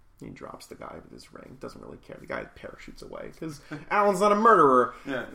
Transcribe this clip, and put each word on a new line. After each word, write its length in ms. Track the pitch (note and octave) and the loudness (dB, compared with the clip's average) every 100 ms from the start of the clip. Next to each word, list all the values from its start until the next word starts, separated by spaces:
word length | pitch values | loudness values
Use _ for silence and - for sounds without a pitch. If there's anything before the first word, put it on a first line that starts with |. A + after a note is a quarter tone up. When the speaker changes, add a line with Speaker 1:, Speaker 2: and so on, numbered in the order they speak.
| _ _ | _ _
Speaker 1:
He 100 | - | -20
drops 380 | - - - - | -18 -18 -18 -20
the 80 | - | -18
guy 240 | - - | -16 -16
with 80 | - | -18
his 220 | A#1 - | -20 -20
ring. 240 | - - - | -20 -20 -18
Doesn't 220 | A#2+ - | -18 -16
really 160 | - C#2+ | -18 -20
care. 200 | - - | -18 -18
The 80 | - | -12
guy 160 | A#1+ G#1 | -12 -12
parachutes 560 | - - - - - | -16 -20 -18 -20 -20
away 300 | - G1+ - - | -18 -16 -16 -14
'cause 220 | D#3+ D3 - D3+ | -14 -16 -16 -18
Speaker 2:
<laughs> 140 | - | -4
Speaker 1:
Alan's 280 | G3+ G#3 F#3 | 0 2 2
not 100 | G#3 | 2
a 40 | G#3 | 4
murderer. 580 | A3+ G3+ D3 B2+ A#2+ - C#3 | 6 6 8 6 2 -2 -10
Speaker 2:
Yeah, 200 | C3 - | -8 -8